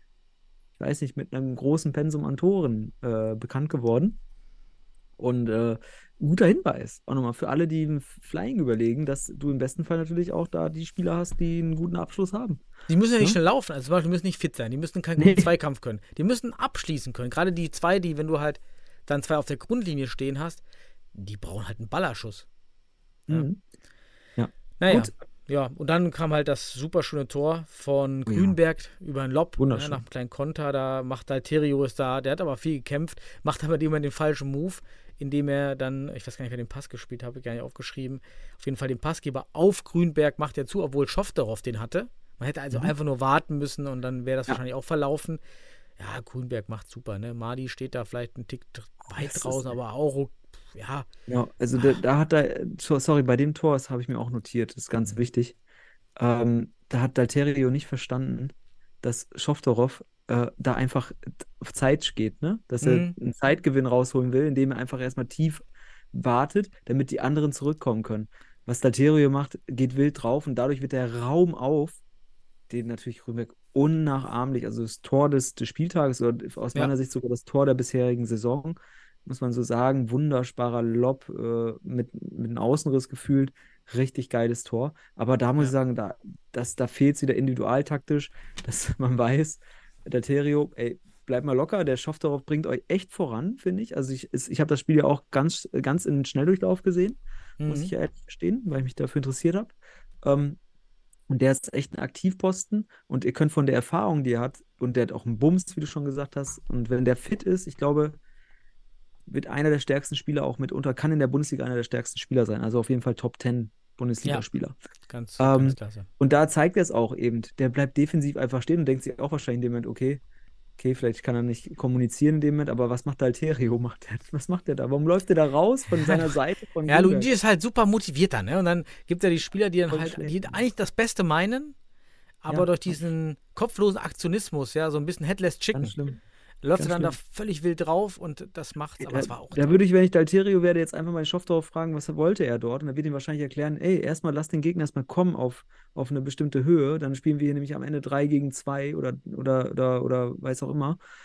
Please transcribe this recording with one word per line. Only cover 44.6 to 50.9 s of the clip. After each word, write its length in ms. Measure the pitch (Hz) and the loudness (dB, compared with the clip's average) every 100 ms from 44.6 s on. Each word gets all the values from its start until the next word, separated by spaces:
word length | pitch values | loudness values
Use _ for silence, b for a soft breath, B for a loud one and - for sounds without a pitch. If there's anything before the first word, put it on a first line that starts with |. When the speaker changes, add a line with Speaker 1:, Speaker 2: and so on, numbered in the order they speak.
| 127 | -4
Speaker 2:
auch 120 | 131 - | -8 -4
verlaufen. 540 | 160 139 151 - 160 b b b b b - | -2 0 -2 -4 -10 b b b b b -16
Ja, 220 | 98 123 | -12 -12
Grünberg 480 | 113 127 123 117 104 | -10 -10 -6 -8 -8
macht 200 | 110 - | -12 -14
super, 300 | 117 - 101 | -16 -10 -8
ne? 140 | 117 | -8
Madi 340 | 120 113 127 131 | -8 -8 -8 -8
steht 260 | - 131 127 | -10 -8 -8
da 100 | 110 | -6
vielleicht 320 | 120 120 - | -8 -10 -12
einen 100 | 117 | -12
Tick 160 | 127 - | -12 -12
dr-, 120 | - - - - | -18 -18 -20 -14
weit 180 | - 143 | -8 -6
Speaker 1:
Das 80 | - | -4
ist 80 | |
Speaker 2:
draußen, 260 | 131 131 127 | -4 -4 -4
aber 240 | 123 117 | -6 -6
auch, 360 | 120 151 135 139 - - - - | -2 0 0 -4 -8 -20 -20 -20
ja. 320 | - 101 | -16 -8